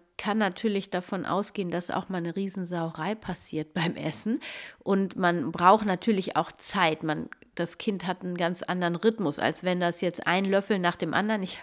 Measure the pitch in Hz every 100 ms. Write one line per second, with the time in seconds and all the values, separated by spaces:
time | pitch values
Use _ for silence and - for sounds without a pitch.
0 | _ - 214 220 202 185 226 196 190 180
1 | - 185 - 180 202 - 180 165 175 -
2 | 180 185 170 190 196 190 175 170 165 160
3 | 165 214 - 175 - 160 151 185 165 -
4 | 151 - 208 269 - - - - - 196
5 | 190 - 180 175 139 170 180 214 208 180
6 | - 190 185 - 170 - - 190 170 156
7 | 156 151 160 - - - 170 - - 190
8 | 170 185 180 175 175 175 - 180 175 170
9 | 220 220 165 - 123 - 180 180 175 175
10 | 180 170 - 180 196 196 196 202 175 -
11 | 165 175 214 214 185 -